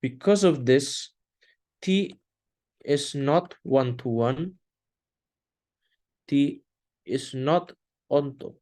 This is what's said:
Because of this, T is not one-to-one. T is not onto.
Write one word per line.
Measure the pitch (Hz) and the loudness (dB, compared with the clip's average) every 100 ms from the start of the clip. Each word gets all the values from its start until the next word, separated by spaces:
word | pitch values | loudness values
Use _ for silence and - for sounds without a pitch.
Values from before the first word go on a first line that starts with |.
Because | 131 - - 202 | -6 -4 0 4
of | 190 147 120 | 4 2 4
this, | 131 139 - - _ _ _ _ _ _ _ | 4 2 -10 -12 _ _ _ _ _ _ _
T | - 190 202 - _ _ _ _ _ _ | -2 0 0 -10 _ _ _ _ _ _
is | - 143 - | -4 -2 -2
not | 143 139 160 175 - | -4 2 2 0 -16
one-to-one. | - 135 127 123 127 117 117 131 175 185 _ _ _ _ _ _ _ _ _ _ _ _ _ _ _ _ - | 0 0 0 -4 -4 0 0 -2 -6 -12 _ _ _ _ _ _ _ _ _ _ _ _ _ _ _ _ -2
T | 143 139 - _ _ _ _ | 0 0 -2 _ _ _ _
is | - 127 - | -8 -8 -6
not | 135 135 170 170 - _ _ _ | -6 0 0 -2 -20 _ _ _
onto. | 143 143 131 - - | -2 -2 -10 -18 -18